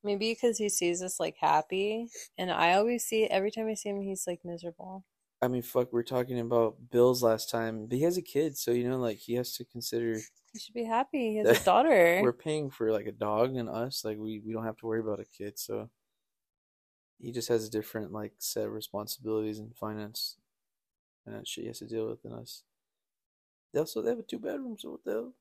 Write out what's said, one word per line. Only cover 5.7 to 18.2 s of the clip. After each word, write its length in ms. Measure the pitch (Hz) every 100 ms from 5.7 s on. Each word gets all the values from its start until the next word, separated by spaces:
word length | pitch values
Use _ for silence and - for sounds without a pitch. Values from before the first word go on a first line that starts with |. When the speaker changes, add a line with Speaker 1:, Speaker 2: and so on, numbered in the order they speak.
| 131 123
Speaker 2:
we 40 | 117
were 60 |
talking 360 | 117 127 123 123
about 500 | 117 120 113 - 120
bills 320 | 120 123 123
last 260 | 120 110 -
time, 360 | 117 113 113 110
but 100 | 127
he 60 |
has 140 | 165 180
a 40 |
kid, 360 | 170 139 156 139
so, 140 | -
you 180 | 123 120
know, 80 | 131
like, 200 | 120 104
he 160 | - 120
has 180 | 123 -
to 80 | 123
consider 600 | 120 113 117 117 110 107 _ _
Speaker 1:
He 60 | 220
should 140 | -
be 100 | 240
happy. 480 | 226 226 269 294 226
He 60 | 214
has 100 | 208
Speaker 2:
that 140 | 220
Speaker 1:
a 20 |
daughter. 580 | - 190 302 233 170 180
Speaker 2:
<laughs> 0 |
we're 120 | 123
paying 360 | 120 156 156 143
for, 220 | - 110
like, 140 | 107 110
a 60 |
dog 420 | 110 107 107 127 131
and 140 | 113
us. 340 | 110 123 -
Like, 140 | 110 107
we, 240 | 110 110 110
we 60 |
don't 120 | 110 113
have 120 | 107
to 80 | 113
worry 140 | 113
about 200 | 110 101
a 40 | 101
kid, 320 | - 104 -
so 300 | - 107 113 _ _ _ _ _ _ _ _ _ _ _ _ _
he 100 | 127
just 160 | 120 -
has 180 | 117 110
a 20 |
different, 440 | 110 - 113 98
like, 200 | 104